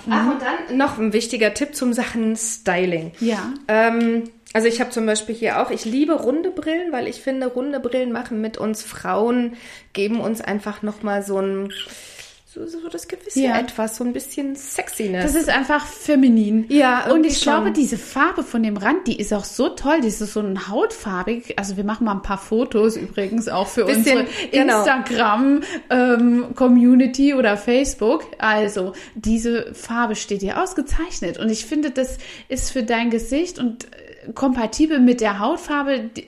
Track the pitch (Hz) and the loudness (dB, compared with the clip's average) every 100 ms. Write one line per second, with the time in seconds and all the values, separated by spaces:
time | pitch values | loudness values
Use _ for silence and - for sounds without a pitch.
0 | 226 220 233 262 247 339 - 254 269 220 | -2 0 2 0 -4 -6 -2 0 0 0
1 | 220 240 233 247 208 208 285 - 247 233 | 0 0 -2 0 0 0 -4 -2 -2 0
2 | 220 233 220 220 - - - 180 185 165 | -2 -2 -2 -2 -6 -4 -2 0 0 -2
3 | 165 - 233 208 202 277 - 220 226 233 | -6 -4 -2 -2 -4 -8 0 2 4 2
4 | 233 233 226 - - 220 226 233 240 233 | 2 0 -4 -12 -6 0 2 2 -2 0
5 | 220 214 - 220 220 214 254 220 226 262 | 0 0 -2 -4 0 0 0 -2 -2 2
6 | 302 302 226 294 359 359 311 330 349 254 | 2 2 0 0 -2 -4 -2 -2 -2 -4
7 | 247 233 - 262 254 247 285 277 240 254 | -6 -6 -4 -2 -2 -4 -4 -4 -2 -2
8 | 247 233 254 214 220 220 214 220 - - | -2 -4 -6 -4 -4 -4 -4 -4 -8 -8
9 | 175 190 233 247 240 240 - - - - | -2 0 2 2 -2 -6 -18 -20 -10 -4
10 | 202 226 190 226 - 208 208 208 208 208 | -2 0 -2 -4 -4 -4 -6 -6 -8 -6
11 | 208 202 196 196 196 196 196 - - - | -4 -4 -2 -2 -2 -4 -6 -10 -14 -16
12 | - - - - _ - 330 330 330 339 | -20 -20 -20 -20 _ -14 -12 -10 -10 -10
13 | - 370 415 262 262 226 247 - 220 - | -10 -12 -6 0 0 0 -2 -4 -4 -4
14 | 240 247 - - 277 277 - - - - | -6 -6 -8 -6 -6 -8 -8 -8 -6 -4
15 | 214 185 294 302 311 254 269 294 294 - | -4 0 0 0 2 0 2 0 -2 -6
16 | - 285 262 226 208 220 220 285 254 247 | 2 6 6 6 4 2 4 4 4 4
17 | - 320 311 - 294 - 392 254 254 220 | 4 4 4 2 2 2 2 2 0 0
18 | - 262 320 370 254 240 220 202 208 349 | -4 0 0 0 -4 -2 0 0 0 0
19 | 359 - 202 208 190 - 269 - 269 320 | -2 -4 -2 -4 -4 -2 -2 -2 0 2
20 | 226 196 208 214 208 190 180 220 415 - | 0 -2 -6 -4 -4 -4 -4 -2 -2 -4
21 | - 180 190 233 - - 196 190 202 220 | -6 -4 -4 -6 -6 -6 -6 -4 -4 -2
22 | 220 196 208 196 - 220 247 220 220 220 | -2 -2 -4 -6 -2 -2 0 2 2 0
23 | 196 - 190 226 226 180 196 - 196 226 | -6 -6 -2 -2 -2 -2 -2 0 2 4
24 | 226 247 - - 349 277 277 214 208 262 | 4 4 0 -6 0 2 4 4 4 2
25 | - 226 226 220 269 285 - 349 - 254 | 0 2 2 4 4 2 0 -8 0 2
26 | 247 233 240 240 240 - 254 247 247 254 | 4 6 6 4 0 2 6 8 8 8
27 | 262 262 285 269 233 208 247 247 269 - | 6 4 4 6 4 2 2 2 2 0
28 | 214 311 - - 214 214 208 202 185 - | 2 2 -2 -2 0 2 2 -2 -4 -8
29 | - - 214 226 233 233 - - - 233 | -16 -4 0 0 2 -2 -4 -10 -6 -2
30 | 233 214 - 202 196 - 370 - - - | -2 -2 -4 -4 -2 -2 -2 -2 0 0
31 | 349 - - - 220 220 - 302 294 262 | 0 -6 -6 -2 -2 -2 -2 -2 -2 -2
32 | 254 - - - - 262 - 262 226 226 | -4 -6 -14 -18 -8 -4 -2 -2 -2 0
33 | 240 226 214 277 359 - 247 226 - - | 0 0 0 -2 -2 -4 -4 -6 -14 -20
34 | - - - 233 269 247 220 - 311 294 | -20 -18 -14 -2 0 0 -2 2 2 6
35 | 247 247 220 196 220 330 - 294 277 262 | 6 6 2 0 -2 -2 -2 -2 0 -2
36 | 226 - | -4 -12